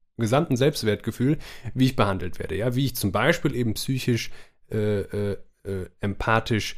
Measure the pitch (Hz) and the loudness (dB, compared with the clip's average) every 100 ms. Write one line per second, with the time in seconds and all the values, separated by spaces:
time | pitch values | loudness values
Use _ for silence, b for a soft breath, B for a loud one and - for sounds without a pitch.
0 | _ - 113 131 170 117 139 - 110 104 | _ -2 2 2 2 2 2 2 0 0
1 | - - 123 160 B B 113 131 131 - | -2 0 2 0 B B -6 2 2 4
2 | 104 95 90 - - 92 120 123 135 - | 2 2 -4 -6 -6 -2 0 0 0 0
3 | 101 101 131 170 156 123 113 101 - 131 | -2 2 2 2 2 0 -2 -2 -2 -2
4 | - 113 - b b b - 110 107 101 | 2 0 0 b b b -6 -2 0 0
5 | 98 104 101 95 - _ - 95 90 - | -2 -4 -4 -4 -10 _ -8 -8 -8 -6
6 | 104 98 - 113 - 110 - | -6 -2 2 2 2 0 -2